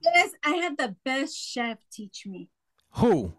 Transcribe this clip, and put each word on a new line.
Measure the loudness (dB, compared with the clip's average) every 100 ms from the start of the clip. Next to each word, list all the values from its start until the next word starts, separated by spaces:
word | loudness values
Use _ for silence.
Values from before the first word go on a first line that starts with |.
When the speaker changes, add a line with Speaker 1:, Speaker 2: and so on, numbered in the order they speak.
Speaker 1:
Yes, | 2 4 4 0
I | -2 0
had | -2 -2
the | -4 -4
best | -4 -2 -4 -6
chef | -8 -6 -6 -6 _
teach | -16 -16 -14 -14
me. | -14 -14 _ _ _ _
Speaker 2:
Who? | 2 4 4 2